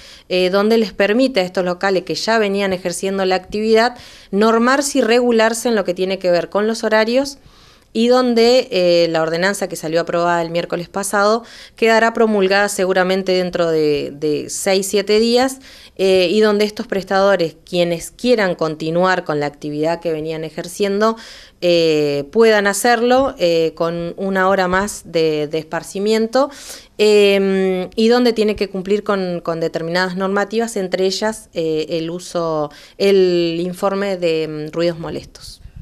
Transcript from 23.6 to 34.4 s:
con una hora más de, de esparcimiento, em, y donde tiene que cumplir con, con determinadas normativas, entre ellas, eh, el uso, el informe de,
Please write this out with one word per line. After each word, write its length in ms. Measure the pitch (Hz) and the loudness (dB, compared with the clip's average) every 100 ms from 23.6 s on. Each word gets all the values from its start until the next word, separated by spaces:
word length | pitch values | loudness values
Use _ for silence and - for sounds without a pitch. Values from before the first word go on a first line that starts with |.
| 160 | 0
con 400 | 160 170 170 170 175 | -2 -4 -4 -6 -6
una 320 | 196 190 185 | -4 0 2
hora 200 | 196 185 | 2 0
más 340 | 185 208 - - | 0 -2 -8 -6
de, 420 | 165 160 151 151 | 0 0 0 -4
de 100 | 160 | -6
esparcimiento, 920 | 156 165 160 196 208 220 220 254 285 - - - - - | -6 -10 -8 -6 -2 0 0 0 -2 -4 -18 -20 -12 0
em, 920 | 214 208 202 196 196 190 190 185 180 - | 4 6 6 4 2 0 0 -2 -4 0
y 100 | 226 | 2
donde 260 | 240 247 | 4 2
tiene 220 | 226 208 | 2 0
que 140 | 208 196 | -2 -4
cumplir 340 | 196 185 208 | -6 -2 -2
con, 380 | 202 202 185 170 | 0 -2 -2 -4
con 160 | 170 165 | -6 -4
determinadas 560 | 165 160 165 180 185 180 | -4 -4 -4 -2 -2 -2
normativas, 600 | 190 202 202 220 226 214 | -2 -2 -2 -2 -4 -4
entre 300 | 185 185 190 | -4 -2 -2
ellas, 420 | 190 214 220 - | -2 -4 -6 -10
eh, 320 | - 160 156 156 | -6 -2 -2 -4
el 200 | 165 160 | -6 -6
uso, 600 | 175 175 175 165 156 147 - - - | -10 -8 -4 -2 -2 -4 -8 -18 -2
el 600 | 196 196 185 175 170 165 | 2 4 4 2 0 -2
informe 560 | 180 180 196 196 202 185 | -6 -4 -4 -2 -4 -2
de, 280 | 170 160 | -2 0